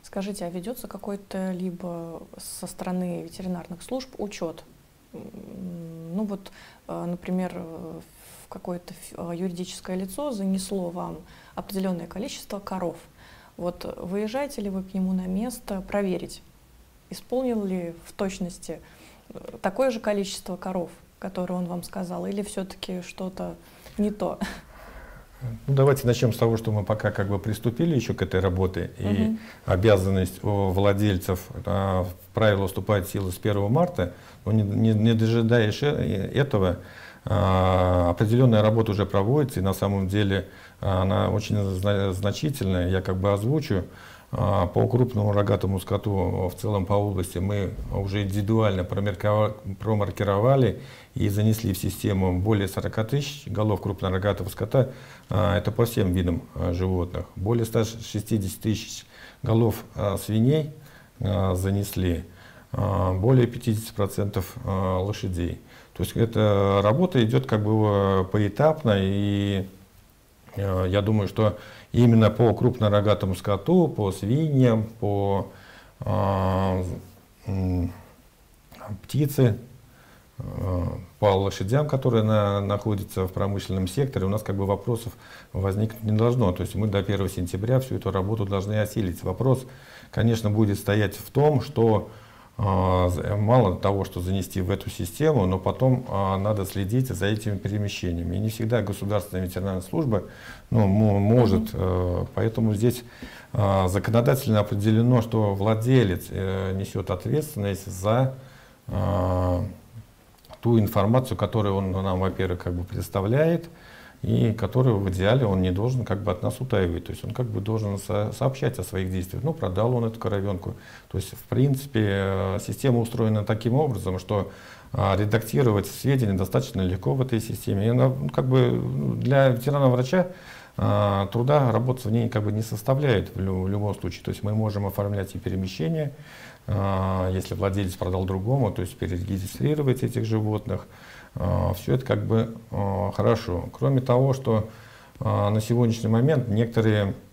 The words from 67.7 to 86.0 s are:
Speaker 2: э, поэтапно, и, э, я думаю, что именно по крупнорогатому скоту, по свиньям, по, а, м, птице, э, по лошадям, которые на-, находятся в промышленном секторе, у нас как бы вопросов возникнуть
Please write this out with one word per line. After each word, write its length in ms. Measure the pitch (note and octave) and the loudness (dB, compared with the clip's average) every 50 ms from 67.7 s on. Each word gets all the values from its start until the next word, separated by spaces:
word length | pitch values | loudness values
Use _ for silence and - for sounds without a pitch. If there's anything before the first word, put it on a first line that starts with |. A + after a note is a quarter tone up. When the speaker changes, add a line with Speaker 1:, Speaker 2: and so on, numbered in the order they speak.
Speaker 2:
э, 540 | A2 A2 G#2+ G#2+ G2+ G2+ G2 G2 G2 F#2+ F#2 F#2+ | 2 4 4 4 4 4 4 4 4 2 2 2
поэтапно, 640 | - G#2 G#2 G2+ G2+ - C#3+ D#3 D#3 D#3 - A#2+ G2+ G2 | 0 0 0 0 2 2 2 2 2 2 2 2 4 4
и, 680 | F#2+ F#2+ G2 G2+ G2+ G2+ G2+ G2+ G2+ G2+ G2+ G2 F#2+ F#2+ - - - _ _ - - _ _ _ _ _ _ _ _ - - | 2 2 0 0 0 0 0 0 0 0 -2 -2 -4 -6 -12 -20 -20 _ _ -20 -20 _ _ _ _ _ _ _ _ -14 -8
э, 300 | G2+ G2+ G2 F#2 F#2 F#2+ F#2 | -6 -4 -2 0 0 0 2
я 140 | F#2+ G#2 | 2 2
думаю, 260 | G2+ G#2+ A2 G#2+ G2+ F2+ | 2 4 2 2 0 0
что 300 | - - A2 G#2 - - - - - - - _ | 2 2 2 2 2 0 -14 -18 -20 -20 -12 _
именно 380 | - A#2 B2 A#2 A#2 A2+ A2 G2+ | 4 6 8 8 8 8 8 6
по 240 | G#2 - A#2+ A2+ G#2 | 6 6 4 4 4
крупнорогатому 800 | - B2 B2 - - G#2+ G#2 G2+ G#2 G2 G#2+ G2+ - - F#2+ F2+ | 4 2 2 2 2 2 4 4 4 6 4 2 4 2 -2 -2
скоту, 520 | - - G#2 G2+ F#2+ - - F3 F#3 E3 | -2 0 -2 -2 0 2 4 4 4 4
по 240 | C#3 - - G#2+ F#2+ | 4 2 0 -2 -2
свиньям, 720 | F#2 - - G2+ B2 D3 D#3+ D#3 C#3+ C3 C3 A#2+ A2+ A2 G#2+ A2 - - | -2 -2 0 0 2 2 2 2 4 6 6 6 6 4 0 -4 -6 -4
по, 500 | G#2 G#2 G2+ G2+ G2+ G2 G2 F#2+ - - - - - - - - - - _ _ | -2 0 0 2 2 2 0 0 -2 -4 -12 -20 -20 -20 -20 -20 -20 -20 _ _
а, 800 | - - G2 G2 G2+ G2 G2 F#2+ F#2+ F#2 F#2+ F#2 F#2+ F#2+ F#2 F#2+ F#2 F2+ E2+ F2+ - - - - _ _ _ _ - | -4 -2 0 2 2 2 2 2 2 2 2 2 2 2 0 0 -2 -4 -8 -10 -12 -16 -20 -20 _ _ _ _ -8
м, 460 | - G2 F#2+ F#2 F#2 F2+ F2 E2+ F2 F2+ - - - - _ _ _ _ _ _ _ _ _ _ _ - - - - G#2 F#2+ - | -6 -2 -2 0 0 0 0 -2 -4 -6 -10 -20 -20 -20 _ _ _ _ _ _ _ _ _ _ _ -20 -18 -12 -12 -12 -12 -10
птице, 540 | - - C3 D3+ C3+ - - C3 A#2 G#2+ - - - - - - - - - - - - - _ _ _ - | -4 -2 0 0 0 2 4 4 4 4 0 -6 -16 -20 -20 -20 -20 -20 -20 -20 -20 -20 -20 _ _ _ -12
э, 440 | - F2+ F#2 - - F#2+ F2+ F2 F2 E2+ - - F2+ - - - | -12 -10 -6 -4 -4 -2 -2 -2 -2 -4 -6 -8 -12 -16 -4 2
по 60 | A2 | 4
лошадям, 600 | G#2 G2 F#2+ G2 G2 - - F#2+ F#2+ A#2+ C#3+ D3+ | 4 6 6 2 0 -2 -2 -2 2 2 2 2
которые 380 | D3 - C3 - C3 A#2 A2+ G#2+ | 2 0 2 2 4 4 4 4
на-, 360 | G#2+ A2 G#2+ G#2 G2+ G2+ G2+ | 4 4 4 4 2 2 0
находятся 640 | G2 G2 G2+ G2+ - A2+ G#2 G2 F#2 - - G2 F#2+ | 0 0 -2 0 0 -2 -2 -2 -4 -6 -4 -4 -4
в 60 | F#2 | -2
промышленном 540 | - G2+ G2+ G2 G2+ F#2+ - - F#2+ F#2+ F#2+ F2+ | -2 -2 -2 -2 -2 -4 -4 -4 -2 -2 -2 -2
секторе, 360 | - C#3 C#3+ C3 - G2 F#2 | 0 -2 -2 0 0 -2 0
у 60 | F#2+ | 0
нас 120 | G#2 G#2+ | -2 -2
как 140 | - - G2 | -4 -4 -4
бы 80 | G2 G2 | -2 0
вопросов 460 | F#2+ G2+ F#2+ - - A#2+ G#2+ - G#2+ - - - - - - - - | 0 -2 -2 0 -2 -4 -2 -4 -10 -12 -14 -20 -20 -20 -20 -20 -8
возникнуть 500 | - F#2 F#2 F#2+ F#2+ G2+ A2 A2 - - | -6 -2 -2 -2 0 0 -2 -2 -4 -6